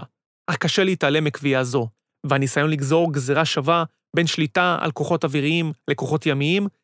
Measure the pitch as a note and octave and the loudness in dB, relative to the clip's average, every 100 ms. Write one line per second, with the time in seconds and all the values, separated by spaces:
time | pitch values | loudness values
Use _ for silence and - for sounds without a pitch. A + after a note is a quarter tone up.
0 | - _ _ _ - D#3+ E3 - F#3+ F3+ | -4 _ _ _ -8 -4 0 2 2 2
1 | C#3+ D3+ D3+ - C#3+ C3 B2 B2+ A2+ _ | 2 2 0 -2 0 0 0 -2 -2 _
2 | _ _ C#3 C#3 C3+ D3 D3+ D3+ C3+ E3 | _ _ -2 0 0 0 0 0 2 2
3 | E3 C#3+ B2+ C#3+ E3 D#3 C#3 E3+ D#3+ _ | 2 0 0 0 0 0 0 0 -2 _
4 | _ E3+ E3 - D#3 F#3 F3+ E3 D#3+ - | _ -2 0 0 -2 2 0 0 -2 -4
5 | D3 E3+ D#3 D3 C#3+ E3+ D#3+ - - C#3 | -2 0 0 0 0 0 -2 -6 -6 -4
6 | B2+ D3+ D#3 C#3 D3 F#3+ G3+ _ | -2 0 0 0 2 0 -2 _